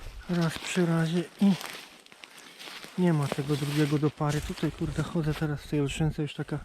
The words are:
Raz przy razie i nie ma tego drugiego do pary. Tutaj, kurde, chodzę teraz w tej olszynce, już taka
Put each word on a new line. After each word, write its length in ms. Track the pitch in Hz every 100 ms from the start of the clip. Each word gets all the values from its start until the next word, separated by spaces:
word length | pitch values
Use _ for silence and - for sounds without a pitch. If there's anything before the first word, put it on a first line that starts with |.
| - - -
Raz 300 | 175 165 -
przy 260 | - - 170
razie 380 | 165 160 175 170 -
i 100 | 202 175 - - - - - - - - - - - - - -
nie 160 | 180
ma 140 | 156 139
tego 280 | - 143 143
drugiego 440 | 143 147 151 151
do 120 | 147
pary. 300 | - 147 147
Tutaj, 300 | - 180 151
kurde, 320 | - 160 147
chodzę 300 | 147 175 151
teraz 280 | 151 156 147
w 60 | -
tej 140 | 151
olszynce, 400 | 139 - 160 -
już 120 | 147
taka 260 | - 147 151